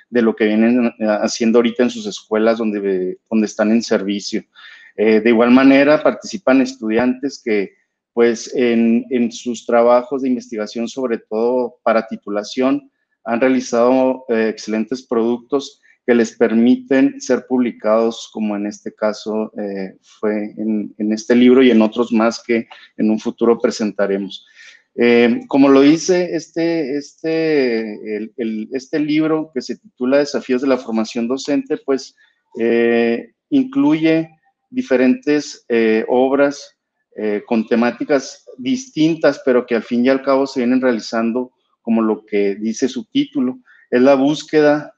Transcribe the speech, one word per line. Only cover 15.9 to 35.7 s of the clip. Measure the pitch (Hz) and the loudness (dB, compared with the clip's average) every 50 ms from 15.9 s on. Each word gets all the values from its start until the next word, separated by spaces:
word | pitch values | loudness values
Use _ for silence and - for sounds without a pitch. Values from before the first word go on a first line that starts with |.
| _ _ - | _ _ 0
que | - 117 | 2 2
les | 117 113 113 - | 2 2 0 0
permiten | - 120 110 110 117 117 123 127 127 - - 139 131 139 139 135 - | 0 0 2 2 2 4 4 2 2 0 0 2 2 2 2 0 -4
ser | - - 123 117 - - | -2 -2 -2 -2 0 -2
publicados, | 131 127 123 113 - - - 110 110 113 113 113 113 - - - - | -2 0 0 -2 -4 -4 0 0 2 2 2 0 -2 -6 -14 -14 -10
como | 110 110 104 104 | -6 -6 -4 -4
en | 101 104 | -4 -6
este | 104 104 - - 107 - | -8 -10 -10 -14 -16 -10
caso, | - 110 107 104 - - 110 107 110 110 - - 107 | -4 -4 -4 -4 -4 -8 -6 -4 -4 -6 -6 -8 -10
eh, | 104 101 98 98 95 92 - _ | -8 -8 -6 -8 -8 -10 -12 _
fue | _ _ _ - - 107 107 107 104 107 - - | _ _ _ -6 -4 -4 -4 -4 -6 -8 -10 -8
en, | 107 110 107 107 98 - - - | -6 -4 -4 -4 -4 -8 -8 -6
en | 107 107 110 | -4 -4 -4
este | 107 - - 123 | -4 -2 0 2
libro | 120 123 123 127 135 131 | 4 6 6 6 6 6
y | 123 | 6
en | 113 110 | 6 4
otros | 110 110 - 120 120 113 | 2 2 0 -2 -4 -2
más | 120 110 113 117 113 - - | 0 0 0 0 -2 -4 -4
que | - 117 113 113 _ - - - _ _ - | -2 -2 -2 -2 _ -16 -20 -20 _ _ -4
en | 107 107 | -2 -2
un | 110 110 | -2 -2
futuro | - 120 113 - 120 113 117 - | -4 -8 -4 -2 2 2 2 2
presentaremos. | - 113 - - 113 101 - - 101 98 98 98 98 92 - - _ _ _ - - - - _ _ _ - | 0 -4 -2 -2 -6 -6 -2 -4 -2 -2 -2 -4 -4 -8 -12 -16 _ _ _ -20 -20 -20 -20 _ _ _ -4
Eh, | - 120 120 120 117 120 113 120 127 - - | 0 2 4 6 6 4 4 2 0 -4 -2
como | - 139 139 139 | 2 4 6 6
lo | 139 139 | 6 6
dice | 139 143 160 165 - - 180 180 180 165 175 | 6 6 4 2 2 0 0 0 0 -2 -6
este, | 156 - - - 170 165 165 170 165 147 123 143 147 | -8 -8 -8 -6 -4 -2 -2 -2 -2 -4 -4 -6 -8
este, | 143 - _ _ - 160 160 160 160 160 156 143 131 123 113 113 113 107 104 - - 107 107 101 | -8 -10 _ _ -6 -4 -2 -2 0 0 2 2 2 2 0 -2 -4 -6 -10 -10 -8 -8 -6 -6
el, | 107 110 _ - | -8 -10 _ -8
el, | 117 113 110 107 110 - 131 | -6 -6 -4 -6 -8 -8 -8
este | 131 131 - 160 151 | -10 -10 -6 -4 -4
libro | 151 151 147 156 156 156 160 156 151 - - | -2 0 0 0 0 0 0 -2 -4 -6 -8
que | 127 | -10
se | 120 - 113 - | -8 -8 -12 -12
titula | _ - _ - 123 127 139 143 | _ -20 _ -6 -2 2 2 2
Desafíos | 147 143 - 113 - - 127 123 | 2 0 -4 -8 -4 -2 -2 -2
de | 143 135 | 0 0
la | 127 127 | -2 -2
formación | - 113 113 113 110 - - 120 117 117 | -2 -4 -4 -4 -4 -4 -4 -6 -4 -4
docente, | 131 135 - 147 143 139 135 135 151 143 | -4 -6 -4 -2 -4 -4 -2 -4 -6 -6
pues, | - - 135 123 - - _ _ _ _ _ _ _ _ _ 120 | -2 -4 -4 -4 -4 -12 _ _ _ _ _ _ _ _ _ -4
eh, | 113 117 117 117 117 117 117 117 117 117 117 - - - _ _ _ - | -2 0 2 2 2 2 2 2 2 0 -2 -4 -6 -12 _ _ _ -2
incluye | 151 135 127 131 - 139 143 147 156 160 160 160 160 165 160 - _ _ _ _ _ _ _ _ | 0 0 0 0 -2 0 2 2 2 2 2 2 2 0 -2 -4 _ _ _ _ _ _ _ _
diferentes, | 127 127 123 - 131 123 131 127 127 127 - 147 147 147 143 - - - _ | -8 -8 -2 0 2 2 4 2 2 0 0 0 0 0 -2 -6 -14 -18 _
eh, | - | -2